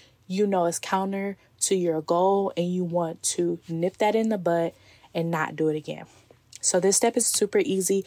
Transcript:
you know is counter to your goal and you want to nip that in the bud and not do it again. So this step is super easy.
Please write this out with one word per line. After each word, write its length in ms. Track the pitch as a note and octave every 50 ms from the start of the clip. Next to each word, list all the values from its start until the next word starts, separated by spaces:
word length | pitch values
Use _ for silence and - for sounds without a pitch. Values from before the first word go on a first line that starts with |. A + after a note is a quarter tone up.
| - _ _ _ _
you 200 | - F#3 G3 G#3
know 180 | G3+ G3 F3+ E3+
is 160 | E3+ E3 -
counter 560 | - - G3 F#3+ F#3+ G3 G3 G3 G3 G3+ G3 - _ _ _ -
to 160 | - - G3
your 240 | F#3 F3 E3+ D#3+ D#3
goal 520 | D#3 - E3+ F3 F#3 G3 G3 G3 G3 - -
and 160 | E3+ F3 F3+
you 100 | F3+ F3+
want 400 | F3+ E3 E3+ F3 E3+ D#3+ - -
to 380 | - - - - F3 E3+ E3+ E3 - -
nip 300 | E3 E3 E3+ G3 - -
that 180 | G#3+ G#3+ G#3
in 140 | A3 A3 A3
the 80 | G#3+ G3
bud 340 | E3+ F3 E3+ E3+ E3 D#3+ - - - - - - - - -
and 160 | E3+ E3 E3
not 240 | E3+ D#3 D#3 - D#3
do 140 | D3+ D#3 D#3
it 80 | D3+
again. 300 | D#3 D3+ D#3 D3+ - - - - - _ - - _ _ _ - -
So 200 | - - - F3+
this 160 | F3+ G3 G3
step 200 | - - A#3 A#3
is 120 | B3 - -
super 320 | - - G#3 G3+ - G3+
easy. 440 | F#3 - F#3+ F#3+ F3+ - G3 G3 G3